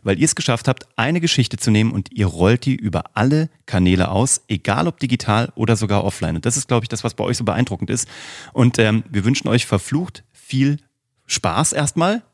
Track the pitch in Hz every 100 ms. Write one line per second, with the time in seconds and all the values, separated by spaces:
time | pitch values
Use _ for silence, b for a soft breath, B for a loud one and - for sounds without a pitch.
0 | 101 98 156 - - 117 - - - -
1 | 123 170 165 - 120 113 - 107 113 104
2 | - - 95 82 92 123 135 127 104 85
3 | - - 123 151 160 _ - 95 90 90
4 | 90 95 131 - - 110 - 113 170 -
5 | 131 123 - 107 123 - 110 110 107 101
6 | 95 - 82 80 127 135 - 120 113 -
7 | 117 - 98 120 110 110 127 98 - 123
8 | - B B B B - 123 117 110 110
9 | 107 104 101 143 - 120 - 98 - 147
10 | 180 - _ _ - 131 135 147 _ _
11 | _ _ - - 87 85 151 - 143 165
12 | 175 220 -